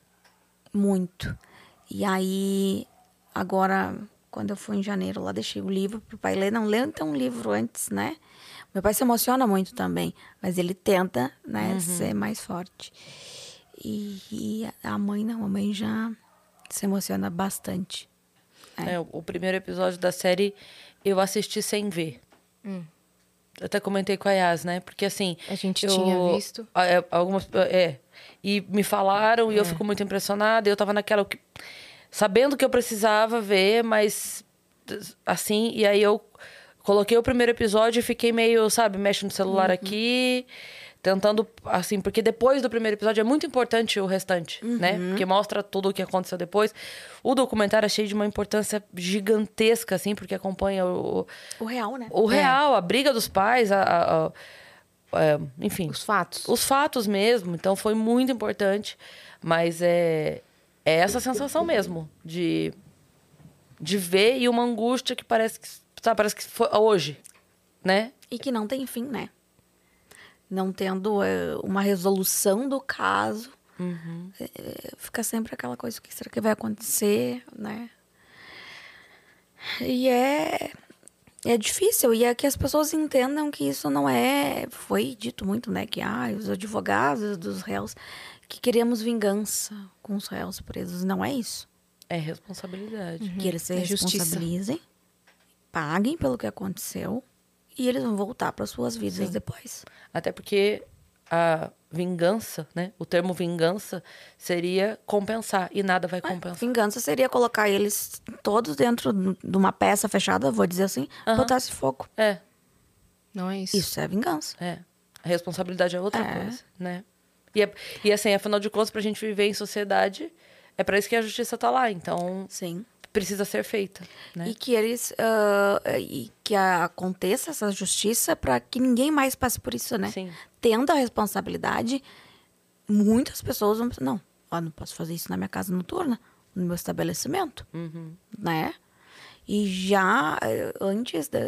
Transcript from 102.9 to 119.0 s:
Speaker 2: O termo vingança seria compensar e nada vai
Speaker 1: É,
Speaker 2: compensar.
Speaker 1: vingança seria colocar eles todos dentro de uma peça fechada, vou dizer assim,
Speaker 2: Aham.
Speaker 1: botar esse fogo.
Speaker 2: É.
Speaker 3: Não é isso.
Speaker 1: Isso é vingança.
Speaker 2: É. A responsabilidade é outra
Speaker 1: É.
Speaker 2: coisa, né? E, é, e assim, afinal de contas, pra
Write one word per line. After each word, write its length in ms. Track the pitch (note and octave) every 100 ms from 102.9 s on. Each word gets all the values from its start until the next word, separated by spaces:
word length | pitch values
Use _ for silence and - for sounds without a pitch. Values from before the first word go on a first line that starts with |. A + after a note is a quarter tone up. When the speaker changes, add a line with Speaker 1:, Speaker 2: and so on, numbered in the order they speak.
| -
Speaker 2:
O 80 | E3+
termo 280 | F3 F#3
vingança 680 | F3 F3 E3+ E3 G3+ - F3+ - - - _
seria 600 | - F3 F3 F#3 G3+ A3 -
compensar 640 | G#3 G3 A3 G#3+ G3 F3
e 100 | G3+
nada 240 | G3 F3+ F3
vai 120 | F3+
Speaker 1:
É, 20 |
Speaker 2:
compensar. 360 | - F3+ F3+ F3
Speaker 1:
vingança 440 | A#3+ A#3+ G#3 A3+
seria 260 | C#4 D4 C4
colocar 400 | B3+ A#3 A3 G#3
eles 520 | G3 G#3 - - - - -
todos 360 | - G#3+ B3 C#4
dentro 340 | B3 A#3+ C4 G3+ F#3 F3+
de 140 | - F#3+
uma 160 | F#3+
peça 340 | - G3 G3+ G#3
fechada, 420 | G3+ - F#3+ C4+
vou 160 | A3+ F#3+
dizer 180 | F3
assim, 240 | F#3+ - C#4 - -
Speaker 2:
Aham. 80 | A3+
Speaker 1:
botar 200 | B3+ B3+
esse 140 | -
fogo. 360 | - C3+ - - -
Speaker 2:
É. 240 | G#3+ F#3 - _ _ _ _ _ _ _ _
Speaker 3:
Não 160 | G3 F#3
é 100 | G3
isso. 160 | F#3+ G3+
Speaker 1:
Isso 240 | D#3+ -
é 80 | D3+
vingança. 480 | F#3+ D4+ D#4 - -
Speaker 2:
É. 180 | F3 E3+ - _ _ -
A 60 | D#3+
responsabilidade 680 | F3 F3 E3+ F3+ F#3 F3+ F3+
é 20 |
outra 200 | G3 A3
Speaker 1:
É. 200 | - -
Speaker 2:
coisa, 160 | G3+ B3 - -
né? 240 | F3+ F3+ - _ _ _ _
E, 80 | G#3+
é, 120 | G3+ - - -
e 80 | G#3
assim, 220 | G#3 G#3+
afinal 260 | G3 G#3 G#3
de 100 | G#3
contas, 200 | G3+ A3
pra 120 | A3